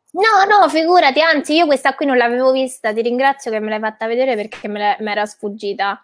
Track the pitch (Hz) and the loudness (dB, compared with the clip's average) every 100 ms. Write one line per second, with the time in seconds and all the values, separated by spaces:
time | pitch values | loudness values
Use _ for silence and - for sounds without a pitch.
0 | _ 330 403 392 392 415 320 302 320 359 | _ 0 2 4 4 4 4 2 2 4
1 | 294 254 320 302 - 311 330 262 269 262 | 4 2 2 0 0 0 2 2 0 -2
2 | 285 254 233 247 262 262 262 - 220 214 | 0 2 0 2 0 0 -2 -6 -6 -2
3 | 233 247 269 269 240 214 214 214 220 220 | -2 0 0 0 -4 -6 -4 -4 -6 -6
4 | 226 240 262 220 214 - 214 208 208 - | -4 -2 0 -2 -6 -10 -10 -4 -2 -2
5 | 214 208 208 - 208 214 202 196 196 208 | -2 -4 -4 -6 -10 -8 -8 -4 -4 -6